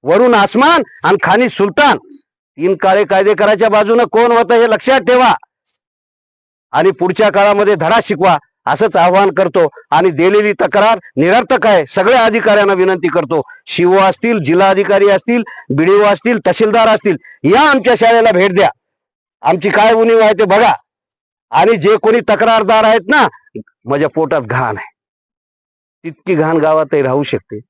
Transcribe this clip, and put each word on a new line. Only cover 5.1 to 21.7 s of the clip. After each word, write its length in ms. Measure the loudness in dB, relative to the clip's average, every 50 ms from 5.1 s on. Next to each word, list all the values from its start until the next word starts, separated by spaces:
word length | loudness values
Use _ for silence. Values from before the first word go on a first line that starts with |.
| 2 2 2 2 0 -2 _ _ _ _ _ _ _ _ _ _ _ _ _ _ _ _ _ _ _ _ _ _ _ _ _ _
आणि 200 | -4 0 0 0
पुढच्या 400 | -2 -2 -4 -4 -2 0 -2 0
काळामध्ये 440 | 2 2 0 2 2 0 0 0 0
धडा 240 | -2 -2 -2 -2 -2 -2
शिकवा, 340 | -4 -6 -2 0 0 0 0 _ _ _ _ _
असंच 300 | -6 -4 -2 -2 -2 0
आवाहन 360 | 0 0 2 2 2 0 0
करतो. 380 | 0 -2 -2 -2 0 0 -2 -2 _ -8 -10 _
आणि 180 | -2 0 0 0
दिलेली 440 | 0 0 0 2 2 2 0 0 -2
तक्रार 460 | -2 -4 -2 0 0 2 2 0 -2 -4 -12 _ -2
निरर्थक 500 | -2 0 0 0 0 0 -2 -2 0 2
आहे. 160 | 2 2 0 -2 -4
सगळ्या 300 | -2 0 2 2 2 2
अधिकाऱ्यांना 480 | 0 0 -2 0 0 0 2 2 0 0
विनंती 340 | 0 0 -2 -2 -2 -4 -4
करतो, 340 | -4 -4 -4 -2 -4 -6 -6 -8 -14 -20 _ -12
सीओ 260 | -6 -2 0 2 2
असतील, 500 | 2 2 0 0 -2 -4 -4 -4 -4 -2
जिल्हाधिकारी 680 | -2 0 2 2 2 2 0 -2 -2 0 0 2 2
असतील, 340 | 0 0 _ -2 -4 -4 -4 -6 -12 -20 -12 _ -4
बीडीओ 280 | -2 0 2 2 2 2
असतील, 360 | 0 0 -2 _ -4 -4 -2 -2
तहसीलदार 420 | -4 -2 -2 -2 0 0 0 2 2
असतील, 300 | 0 0 _ -4 -4 -4 _ -20 -20 _ -2
या 260 | 0 2 2 2 2
आमच्या 260 | 0 0 0 0 0 2
शाळेला 320 | 2 2 2 2 2 2
भेट 240 | 2 2 0 0 0
द्या, 140 | 0 0 0 -2 _ _ _ _ _ _ _ _ _ _ _ _ _
आमची 280 | -2 -2 -2 -2 -2 -2
काय 240 | 0 2 2 2 2
उणीव 260 | 2 2 2 2 4
आहे 140 | 4 2 2
ते 120 | 0 0
बघा. 280 | 0 2 2 2 2 0 -2 _ _ _ _ _ _ _ _ _ _ _ _ _ _
आणि 260 | -2 0 2 2